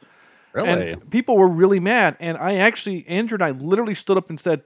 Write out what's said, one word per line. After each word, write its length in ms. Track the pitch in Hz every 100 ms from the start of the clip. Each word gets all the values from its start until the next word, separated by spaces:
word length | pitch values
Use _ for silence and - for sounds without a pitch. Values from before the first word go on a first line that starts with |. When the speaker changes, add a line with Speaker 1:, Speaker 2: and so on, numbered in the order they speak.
| _ _ _ _ _
Speaker 1:
Really? 400 | - - 135 85
Speaker 2:
And 180 | 85 -
people 260 | 233 254 214
were 100 | 185
really 320 | 165 190 196
mad. 360 | 185 240 180 -
And 180 | 165 165
I 180 | 170 196
actually, 500 | 208 220 208 180 135
Andrew 280 | 180 226 214
and 80 |
I 80 | 165
literally 420 | 131 147 196 226 196
stood 220 | - 190
up 120 | 175
and 100 | 156
said, 240 | 180 156